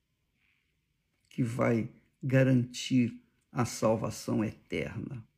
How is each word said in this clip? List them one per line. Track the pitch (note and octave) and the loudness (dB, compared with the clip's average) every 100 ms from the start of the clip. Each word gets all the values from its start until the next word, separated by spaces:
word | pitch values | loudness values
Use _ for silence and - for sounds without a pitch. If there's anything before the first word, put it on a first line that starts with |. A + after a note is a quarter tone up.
| _ _ _ _ _ _ _ _ _ _ _ _ _ | _ _ _ _ _ _ _ _ _ _ _ _ _
que | - | -4
vai | A#2+ B2 A#2+ A#2 G#2+ - _ _ | -2 0 2 2 -2 -8 _ _
garantir | C3+ C3 C3 B2+ B2 - - C3 A#2 - - _ _ | 0 4 6 4 2 -4 0 2 2 -2 -18 _ _
a | - A2+ | -4 -4
salvação | - A2+ G2+ G2+ G#2+ - A#2+ | 0 0 2 -2 -6 -4 -2
eterna | G#2+ - _ E2+ - - - - - | -2 -6 _ -6 -6 -8 -10 -12 -16